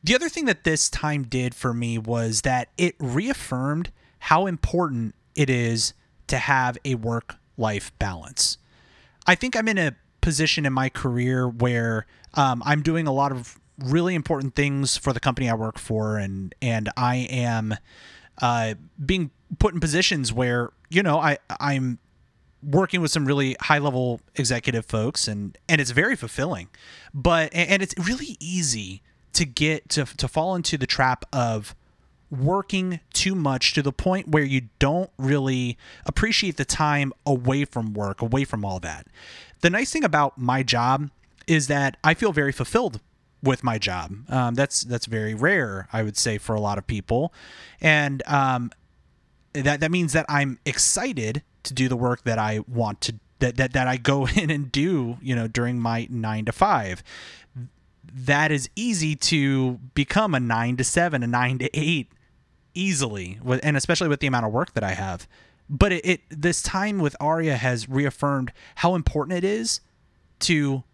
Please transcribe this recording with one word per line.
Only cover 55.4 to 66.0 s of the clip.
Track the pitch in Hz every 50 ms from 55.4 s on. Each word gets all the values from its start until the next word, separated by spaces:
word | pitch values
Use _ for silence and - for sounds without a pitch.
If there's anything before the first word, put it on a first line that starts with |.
| 113 110
during | 110 123 120 120 123 120
my | 117 117 113 113 117 -
nine-to-five. | 127 117 113 110 110 110 110 110 113 - 190 208 196 139 107 95 90 - - - - - - - - - - _ _ 127 120 123 _ _ _ _ _ _ _ -
That | - 131 127 131 143 143 156 156
is | 156 139 127 - _
easy | - 220 247 220 175 160 156 151
to | 143 - - 170 156 139 139 135 135 131 127 123 117 127 131 _
become | - 139 - - 202 220 208 160
a | 131
nine-to-seven, | 127 117 113 113 117 120 123 123 127 - - 175 170 175 151 131
a | 120 120
nine-to-eight | 120 123 123 123 131 127 123 - - 151 151 151 170 151 120 _ _ _ _ _ _ _ _ _ _ _ _ _ _
easily, | 175 185 196 180 135 135 120 107 101 92 87 95 110
with, | 120 123 127 127 -
and | 151 147 139
especially | - - 170 - 185 160
with | 147 139
the | - 139
amount | 131 120 113
of | 107
work | 107 123 170 - _
that | - 107
I | 95
have. | 95 95 98 95 90 87 - - _ - - _ _ _ _ -
But | 151 127 196 202 214
it, | 175